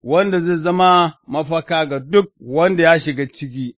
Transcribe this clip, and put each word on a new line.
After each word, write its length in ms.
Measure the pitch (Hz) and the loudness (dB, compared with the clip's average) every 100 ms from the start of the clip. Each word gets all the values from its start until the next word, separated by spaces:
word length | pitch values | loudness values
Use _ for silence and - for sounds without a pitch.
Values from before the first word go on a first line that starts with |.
wanda 360 | 117 165 202 185 | 0 0 2 -2
zai 160 | 170 170 | -2 -2
zama 600 | 165 180 185 180 170 - - | -2 2 4 4 2 -4 -8
mafaka 580 | 147 147 165 - 165 151 | -8 -4 -6 -2 -4 -2
ga 140 | 139 | -6
duk 320 | 135 202 196 _ | 0 0 0 _
wanda 440 | 123 139 180 180 | -6 0 0 4
ya 160 | 165 165 | 4 4
shiga 280 | 151 131 135 | 0 -6 -8
ciki. 500 | - 139 127 127 | -10 -12 -10 -10